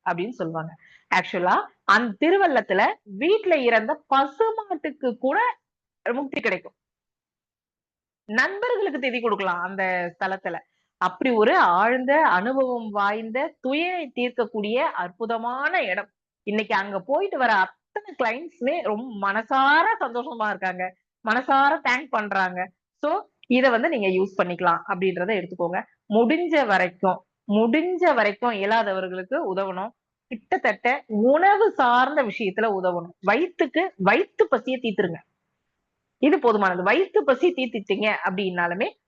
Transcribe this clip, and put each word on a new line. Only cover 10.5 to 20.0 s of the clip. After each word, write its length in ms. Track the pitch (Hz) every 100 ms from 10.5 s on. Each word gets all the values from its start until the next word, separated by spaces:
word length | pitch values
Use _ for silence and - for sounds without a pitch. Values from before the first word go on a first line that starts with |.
| 165 - _ _ -
அப்படி 340 | 185 - 262
ஒரு 260 | 226 214 359
ஆழ்ந்த 680 | 208 175 220 254 254 294
அனுபவம் 680 | 294 180 214 269 254 247 220
வாய்ந்த 640 | 202 202 214 226 233 320 -
துயரை 520 | 254 294 349 359 294 -
தீர்க்கக்கூடிய 600 | 247 247 233 220 208 240
அற்புதமான 1080 | 311 - 180 - 226 226 233 254 294 359
இடம். 260 | 226 185 202 _ _ _
இன்னைக்கு 320 | - 214 214 208
அங்க 260 | 196 196
போயிட்டு 380 | 185 294 392 330
வர 160 | 247 202
அத்தனை 600 | 190 - _ - 415 -
கிளைண்ட்ஸுமே 600 | 240 240 330 - 247 339
ரொம்ப 500 | 214 214 254 208 196
மனசார 520 | 208 220 269 269 302 403 466